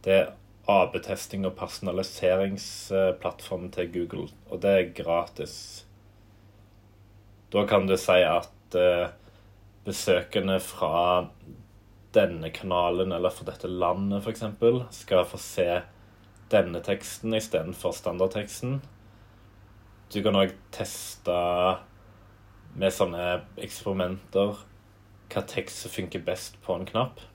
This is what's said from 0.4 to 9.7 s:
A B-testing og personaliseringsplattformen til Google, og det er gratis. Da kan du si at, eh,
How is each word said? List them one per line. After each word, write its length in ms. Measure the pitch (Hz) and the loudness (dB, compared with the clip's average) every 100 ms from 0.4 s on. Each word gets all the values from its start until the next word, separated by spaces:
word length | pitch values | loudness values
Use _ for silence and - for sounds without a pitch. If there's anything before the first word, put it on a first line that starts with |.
| - - - | -20 -10 2
A 180 | 101 85 | 4 4
B-testing 540 | 90 - 95 - 98 95 | -2 -6 -8 -6 -4 -4
og 100 | - | -4
personaliseringsplattformen 2250 | 87 - 95 90 95 - 92 95 98 98 - - - 95 95 90 90 - - 90 90 | -10 -6 -4 -4 -6 -2 2 2 2 -4 -10 -14 -2 2 2 0 -6 -8 -10 -8 -8
til 200 | - 87 | -6 -6
Google, 360 | 87 85 - - - - | -4 -4 -6 -10 -14 -12
og 120 | 90 98 | -2 4
det 60 | |
er 200 | 98 90 87 | 4 4 -4
gratis. 880 | 82 85 82 - 78 - - - - - - - - - - - - - - - - - - - - | -2 0 -2 -8 -12 -12 -18 -20 -20 -20 -20 -20 -20 -20 -20 -20 -20 -20 -20 -20 -20 -20 -20 -20 -2
Da 120 | 104 104 | 0 4
kan 220 | 104 95 | 4 4
du 80 | 92 | 0
si 260 | - 92 85 | 6 6 6
at, 480 | 82 - - _ 90 | 4 -2 -18 _ 4
eh, 340 | 90 87 87 - - - - - - | 4 4 0 -6 -20 -20 -20 -20 -20